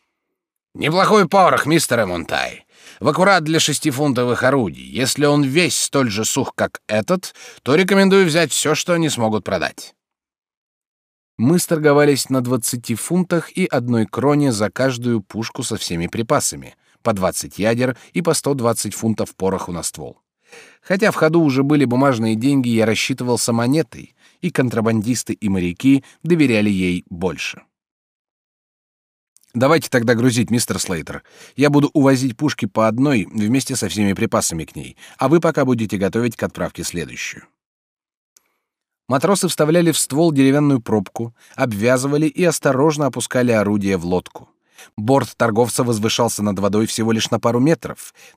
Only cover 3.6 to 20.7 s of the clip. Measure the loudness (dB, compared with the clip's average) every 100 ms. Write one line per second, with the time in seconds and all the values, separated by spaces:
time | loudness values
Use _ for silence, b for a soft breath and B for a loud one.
3.6 | 0 -2 -4 0 0 0 0 0 2 2
4.6 | -2 -6 -10 -4 -4 0 2 2 2 0
5.6 | 0 -2 -2 -2 0 -2 -4 -2 -4 -4
6.6 | -6 -6 -4 -4 0 -4 -4 B B B
7.6 | 0 2 4 4 4 4 4 2 0 0
8.6 | -2 -2 -2 -2 0 0 -2 -2 -4 -4
9.6 | -4 -8 -18 _ _ _ _ _ _ _
10.6 | _ _ _ _ _ _ _ -2 2 2
11.6 | 0 2 4 6 4 2 0 -2 -2 -4
12.6 | -4 -8 -6 -6 -2 -2 0 -2 -4 -4
13.6 | -2 -2 0 0 0 0 2 2 2 0
14.6 | -2 -2 -2 -2 -2 -4 -4 -8 -8 -8
15.6 | -8 -8 -6 -4 -4 -4 -2 -2 -2 -8
16.6 | -16 -20 _ _ -4 0 -2 -4 -10 -4
17.6 | -2 0 -2 -4 B -4 -2 -2 -2 -2
18.6 | -2 -2 -6 -4 -4 -2 -6 -4 -4 -4
19.6 | -6 -8 -10 -10 -14 -16 _ _ B B
20.6 | B